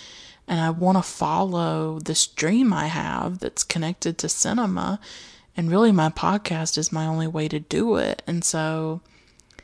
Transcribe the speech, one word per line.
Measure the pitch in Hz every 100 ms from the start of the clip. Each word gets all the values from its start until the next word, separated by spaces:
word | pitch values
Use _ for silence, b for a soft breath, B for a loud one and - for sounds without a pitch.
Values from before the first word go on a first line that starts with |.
| B B B B -
And | 170
I | 165
wanna | 165 180 190
follow | 175 - 156 165 190 175 165 160 160 160
this | - 160 -
dream | - 156 226 254
I | 170 156
have | 170 - - - 180
that's | - -
connected | - 170 160 180 170 165
to | -
cinema. | - - 220 220 180 160 202 B B B B B -
And | 165
really, | 180 233
my | 190 156
podcast | - 165 202 - 160 160 -
is | 156
my | 160 160
only | 160 160
way | 160 156
to | 151
do | 151 156 226 202
it. | 57 - -
And | 170
so | 165 165 156 160 160 165 - b b b b b